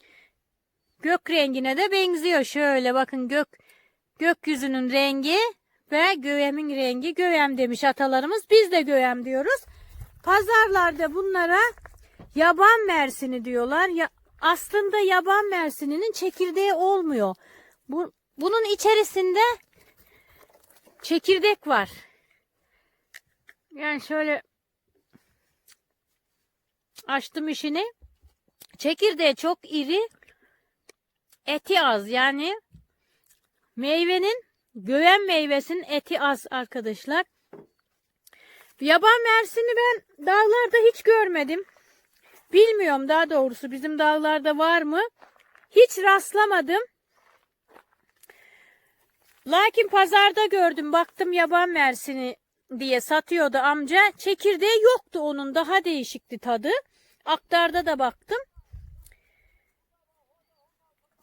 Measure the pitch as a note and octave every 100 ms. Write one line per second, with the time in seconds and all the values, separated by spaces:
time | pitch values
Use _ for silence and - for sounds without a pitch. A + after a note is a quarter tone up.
0 | _ _ _ _ _ _ _ _ _ _
1 | D#4 F4 - E4 C#4+ C4 C4 C4+ G4+ G4
2 | F#4 E4+ E4+ D#4+ C4 C#4+ D4 C4+ B3 C4
3 | C4 C4 B3 C#4+ D4 _ _ _ _ _
4 | _ - E4 E4 - C#4 C4+ C4 B3+ C4+
5 | C#4 C4+ C4+ F#4 A#4 - _ _ - D4+
6 | F4 F4+ C4+ C#4+ C#4+ C#4+ D4+ C4+ C4 B3
7 | D#4 E4 F4+ E4 C#4+ C4 B3 A#3+ C#4 C4
8 | C4+ C4 C#4+ G#4 - A4 G4 F4 C#4+ C4+
9 | B3+ B3 A#3+ C4 D4+ C#5 - - - -
10 | - - - G4 G4 A4+ A4 F#4+ F4 D4+
11 | D#4+ E4 F#4+ F#4 E4+ F#4 A#4 - - -
12 | _ - - C#4+ E4 E4+ G4+ A4+ G4+ E4
13 | C4+ - C4 B3+ A#3 B3 A#3+ D4+ F#4 E4
14 | D#4+ _ _ - D#4+ F4 - G#4 G4+ G#4
15 | G4 F#4 F4+ G4+ G#4 F#4 D#4 - C#4+ D4+
16 | A4 - F#4 - F#4 E4 G4+ E4+ F#4 G4
17 | D#4+ B3+ G3 F3+ _ - _ _ - D4
18 | F4+ _ _ - E4 A4+ G#4+ G4+ G#4+ G#4+
19 | G#4 F#4+ F#4 F#4 A#4 A#4+ _ _ _ _
20 | _ _ _ _ _ _ _ _ _ _
21 | - E4 - F#4+ G4+ G4+ D4 A#3+ G3 -
22 | - _ _ _ _ _ _ _ _ _
23 | _ - _ _ _ _ _ D4 D4 D4
24 | - D#4 D4+ D4 - _ _ _ _ _
25 | _ _ _ _ _ _ _ _ _ _
26 | _ _ _ _ _ _ _ _ _ -
27 | - C4+ - D#4+ D#4 C#4+ D4+ D#4 A4+ -
28 | - _ _ _ _ _ - - C#4+ D#4+
29 | G#4 D#4+ D#4 - D#4+ F4 - D4+ C#4 F#4
30 | A4+ _ _ _ _ _ _ _ _ _
31 | _ _ _ _ - D4 - F#4+ C#4+ G#3+
32 | G3+ B3 C4+ C#4 E4 A4 _ - _ _
33 | _ _ _ _ _ _ _ - C4+ D#4+
34 | F4 F#4 G4 A#4+ - _ _ A3+ F#3+ C#4
35 | E4+ G4 G4 D#4+ D4+ C#4 - F4 - D4
36 | - F4 C#4+ C4+ - C4 B3 B3+ A3 G#3+
37 | - D#4+ F4+ _ _ - - _ _ _
38 | _ _ _ _ _ _ _ - C#4 E4
39 | G#4+ A#4 A#4 A4+ G4 A#4 A#4+ A#4 A#4+ A4+
40 | - - D4 G4+ A4 A#4+ A#4+ A#4 A4+ -
41 | - A4+ G4 E4+ C#4 E4+ G4 _ _ _
42 | _ _ _ - _ F4+ A4+ G#4+ F4 C#4
43 | C4+ D#4 D#4+ D#4 C4 A#3+ C#4 C4 D4+ D4+
44 | D4+ D#4 D4+ D#4 D4 D4 D#4+ E4+ D4+ E4
45 | A#4 _ _ _ _ _ _ G#4 B4 -
46 | G4 G4 - G4+ G#4 F#4 C#4 F#4+ B4 _
47 | _ _ _ _ _ _ _ _ _ _
48 | _ _ _ - _ _ _ _ _ _
49 | _ _ _ _ - E4+ G#4+ - G#4 G4
50 | F#4 G4+ G4+ G#4 G#4+ G4 E4+ D#4+ D4 E4
51 | E4 - F4+ F4 E4 F4 F4+ E4 C4+ B3
52 | - C4 B3+ - _ _ - B3 C4+ B3
53 | - D#4 - F4 C#4+ C4 C4+ D4 C#4 F4+
54 | G4+ - F#4+ G4 G4+ F4+ G4+ A4+ A4 B4
55 | - E4+ D4 C#4 C#4 D4 D#4 F#4+ E4+ D4+
56 | A#3 B3 - A3+ A#3+ A#3 C4 B4+ - _
57 | _ _ - D#4 - E4+ E4+ F4 E4 C#4+
58 | B3+ - - A#4 C#5 _ - - - -
59 | - _ _ _ _ _ _ _ _ _
60 | _ _ C#4 D4 D#4 _ _ _ _ _
61 | _ _